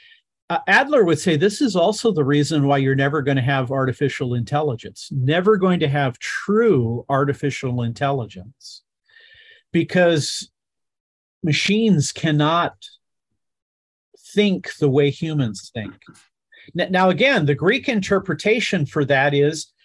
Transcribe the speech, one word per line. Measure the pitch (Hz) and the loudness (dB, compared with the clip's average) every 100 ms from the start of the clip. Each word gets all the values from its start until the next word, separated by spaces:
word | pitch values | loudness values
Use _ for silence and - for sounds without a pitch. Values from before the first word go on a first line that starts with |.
| - _ _ _ - | -20 _ _ _ -8
Uh, | 170 - | -6 2
Adler | 208 277 302 | 2 4 2
would | 180 156 | 2 2
say | 185 156 | 0 0
this | 190 214 | 0 0
is | 269 | -2
also | 185 170 214 233 | 2 0 0 0
the | 175 | 0
reason | 135 147 143 156 139 | 2 2 0 0 2
why | 139 | 2
you're | 135 | 2
never | 135 139 151 | 2 0 0
gonna | 135 135 | 0 0
have | 123 135 123 | 0 -2 -2
artificial | 135 131 123 143 - 131 | -2 -2 -2 -4 -4 -4
intelligence, | 120 113 147 151 113 - - - | -4 -4 -2 -2 -4 -10 -18 -10
never | 143 127 165 185 214 | -4 0 2 2 2
going | 185 180 | 2 2
to | 151 | 0
have | 143 135 120 | 0 0 -4
true | - - - 208 233 151 113 120 - | -8 -8 -2 2 4 4 2 -2 -2
artificial | 139 143 135 143 - 135 123 | 0 0 -2 -4 -4 -6 -4
intelligence, | 117 113 139 139 107 92 98 - - - _ _ _ _ - - - - _ | -4 -4 -2 -2 -6 -12 -20 -20 -20 -20 _ _ _ _ -20 -20 -20 -20 _
because | 170 156 180 175 160 - - - _ _ _ _ _ _ _ _ _ | -2 0 2 4 2 -2 -6 -12 _ _ _ _ _ _ _ _ _
machines | 160 139 - 208 226 170 131 | -4 -2 0 0 2 2 0
cannot | - 165 151 147 170 151 - - - _ _ _ _ _ _ _ _ _ _ _ _ - 202 | -2 -2 2 2 0 -2 -6 -20 -20 _ _ _ _ _ _ _ _ _ _ _ _ -6 0
think | 208 185 - - | 0 0 -6 -2
the | 147 | 0
way | 135 143 | 2 2
humans | - 160 151 120 95 - | 0 -4 -2 -2 -4 -12
think. | 117 101 - - - _ _ _ - - 170 | -12 -12 -14 -20 -20 _ _ _ -20 -12 -6
N-, | 175 | -2
now, | 180 185 | 2 2
again, | 160 254 254 147 | 4 2 2 2
the | 143 | 2
Greek | 170 254 - | 2 0 0
interpretation | 226 190 196 190 - 208 233 185 190 147 | -2 0 0 0 -4 0 0 0 -2 -2
for | 160 | -2
that | 139 135 143 | 0 2 2
is | 143 143 156 - _ | 2 2 0 -8 _